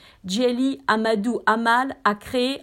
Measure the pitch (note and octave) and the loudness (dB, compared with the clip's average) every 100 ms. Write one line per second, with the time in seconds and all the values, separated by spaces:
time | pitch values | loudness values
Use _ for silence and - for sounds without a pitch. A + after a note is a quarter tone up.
0 | - - F#3 G3 B3 A#3+ C4 C4+ - A3 | -20 -16 -6 -2 0 0 -2 -2 -2 0
1 | A3+ A3 A3 A#3 - A3 A#3 A#3+ C4+ - | 2 0 -2 -2 0 2 2 2 0 -2
2 | G#3 G#3 - B3+ B3+ C#4 | -2 -2 -4 -2 -2 -4